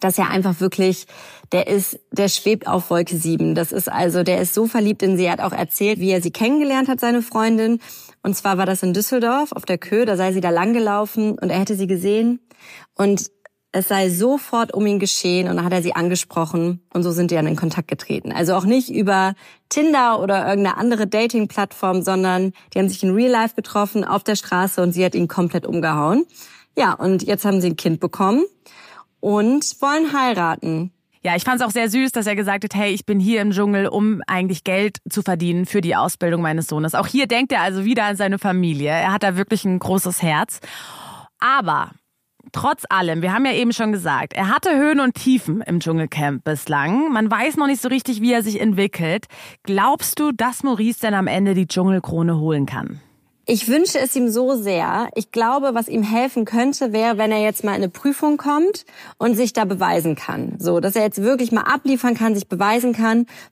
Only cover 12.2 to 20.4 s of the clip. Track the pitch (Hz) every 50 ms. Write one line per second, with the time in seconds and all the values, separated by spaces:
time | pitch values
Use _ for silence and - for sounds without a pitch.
12.2 | 226 233 240 247 - _ - _ - - - - - _ _ - 202 202 202 190
13.2 | - - - _ _ - _ _ _ _ - 185 185 - 208 196 190 185 175 175
14.2 | 208 247 277 285 - - - 233 233 226 - 196 208 208 202 196 190 196 - -
15.2 | - 185 180 180 180 175 180 175 170 175 180 180 165 175 - - 170 175 180 170
16.2 | - - - 170 165 156 - 170 170 175 175 175 - _ _ 180 170 175 170 170
17.2 | 175 175 175 165 156 156 160 147 - 165 156 - 156 - - - - - 151 -
18.2 | - - - - 175 - 185 190 180 196 240 262 247 - - - 208 190 196 190
19.2 | 190 190 196 - - - - _ _ _ - 294 302 320 302 277 247 233 226 -
20.2 | 175 190 196 -